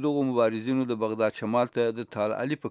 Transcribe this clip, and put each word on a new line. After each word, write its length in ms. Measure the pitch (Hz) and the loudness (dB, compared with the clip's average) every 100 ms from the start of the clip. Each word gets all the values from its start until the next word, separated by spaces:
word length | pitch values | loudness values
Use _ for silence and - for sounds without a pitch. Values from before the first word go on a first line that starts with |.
دغو 180 | 147 143 135 | 0 0 2
مبارزینو 560 | 123 113 110 117 131 123 | 4 2 2 0 0 0
د 100 | 113 | 0
بغداد 320 | 110 110 107 - | -2 0 0 0
شمال 280 | 107 120 123 | 0 2 2
ته 80 | 123 117 113 | 2 0 -2
د 80 | 117 | -6
طال 180 | 107 107 107 | -2 -2 -2
علي 200 | 131 151 | -4 -4
په 60 | 107 | -6